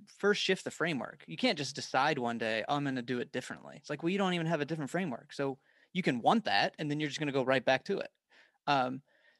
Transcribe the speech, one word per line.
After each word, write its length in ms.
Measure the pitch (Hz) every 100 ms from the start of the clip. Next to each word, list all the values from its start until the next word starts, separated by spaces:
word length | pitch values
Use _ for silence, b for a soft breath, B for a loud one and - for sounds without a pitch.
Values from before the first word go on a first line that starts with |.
| -
first 340 | - 202 202
shift 220 | - 190
the 60 | -
framework. 540 | - 170 143 110 - -
You 100 | 160
can't 200 | 254 170
just 160 | 135
decide 440 | 139 - 135 143 151
one 180 | 120 117
day, 260 | 113 110 -
"Oh, 80 | 143
I'm 80 |
gonna 180 | 143 131
do 160 | 120 123
it 120 | 139
differently." 420 | 127 - 98 71 -
It's 120 | -
like, 120 | 151
"Well, 80 | 165
you 80 | 196
don't 160 | 190
even 120 | 180 160
have 140 | 165
a 40 |
different 260 | 143 160 135
framework." 420 | 170 185 120 -
So 260 | - 139 131 b b b
you 100 | 175
can 180 | 180 123
want 240 | 131 214
that, 300 | 208 101 160 -
and 120 | 151
then 100 | 147
you're 80 | 151
just 100 | 131
gonna 120 | 151
go 100 | 135
right 200 | 127 131
back 200 | 120 131 -
to 120 | 196
it. 100 | - _ _ b b b -
Um, 360 | 143 127 135 - b b b